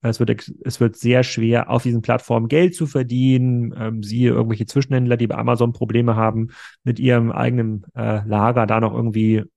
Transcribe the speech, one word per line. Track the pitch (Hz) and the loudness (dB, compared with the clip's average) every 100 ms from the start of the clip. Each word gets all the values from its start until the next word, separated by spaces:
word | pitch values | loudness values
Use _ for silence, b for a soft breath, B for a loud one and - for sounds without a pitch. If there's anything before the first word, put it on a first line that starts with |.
Es | 117 113 | -4 0
wird | 117 | -2
ex-, | 107 - - | -2 -6 -12
es | 127 - | -8 0
wird | 117 - | -2 0
sehr | 120 127 | 2 2
schwer, | 127 - 113 117 - | 2 0 0 0 0
auf | 120 | -2
diesen | 123 117 | 0 -2
Plattformen | 107 113 - 117 113 | 0 -2 0 -2 2
Geld | 151 180 170 | 2 2 0
zu | 151 | -4
verdienen. | 135 127 123 131 131 127 123 117 - | -4 -2 0 2 4 2 0 -4 -6
Ähm, | 110 113 | -6 -6
siehe | 104 113 123 | -6 0 2
irgendwelche | 117 113 110 110 | 2 0 -2 -2
Zwischenhändler, | 143 135 131 123 117 | -2 0 0 0 0
die | 113 | -2
bei | - | -2
Amazon | 117 120 120 | 0 0 0
Probleme | 117 110 113 120 110 | -2 -2 0 2 2
haben, | 110 110 113 B B B | 0 -2 -6 B B B
mit | 127 120 | -4 0
ihrem | 127 120 117 | 2 2 2
eigenen, | - 120 123 113 107 - 120 | 0 0 0 -2 -4 -10 -6
äh, | 113 107 | -4 -2
Lager | 107 104 113 123 107 | -2 0 2 2 2
da | 113 | 2
noch | 110 | 0
irgendwie | 113 117 110 110 110 | -2 -2 0 2 2
n-, | - | -2